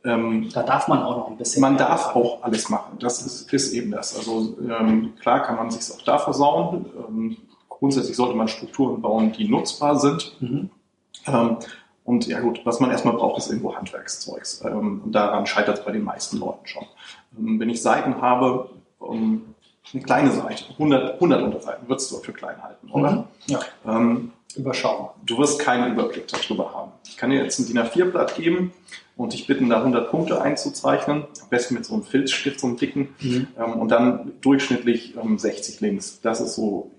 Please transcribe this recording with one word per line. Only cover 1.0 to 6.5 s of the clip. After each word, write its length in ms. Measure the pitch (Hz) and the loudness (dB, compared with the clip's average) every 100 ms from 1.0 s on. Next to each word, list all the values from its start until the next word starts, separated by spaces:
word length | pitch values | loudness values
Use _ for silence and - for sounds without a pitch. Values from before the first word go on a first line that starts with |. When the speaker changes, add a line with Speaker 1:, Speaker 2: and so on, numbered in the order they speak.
Speaker 2:
auch 140 | 120 120 | 0 -4
noch 120 | - | -6
ein 80 | - | -6
bisschen 240 | 120 - | -2 4
Speaker 1:
man 140 | 135 139 | 4 6
Speaker 2:
mehr 100 | 131 | 4
Speaker 1:
darf 220 | 131 - | 2 2
Speaker 2:
machen. 140 | 123 | 2
Speaker 1:
auch 200 | 120 120 | 2 0
alles 260 | 123 110 - | -2 -2 0
machen. 300 | 107 - 110 | -4 -4 -6
Das 240 | 120 - | -4 -4
ist, 260 | - - - | -6 -12 -2
ist 220 | 139 - | 0 0
eben 200 | 226 220 | -2 -4
das. 220 | - - - | -4 -6 -6
Also, 400 | 110 113 110 - | -4 -2 -2 -4
ähm, 540 | 123 117 110 110 113 - | -4 2 4 4 2 -2
klar 240 | - 135 | 2 2
kann 140 | 131 117 | 2 -2
man 140 | 117 | -2
sich's 200 | 117 - | -4 -8
auch 120 | - | -6
da 160 | - 147 | 2 2
versauen. 640 | - 135 143 | 2 4 4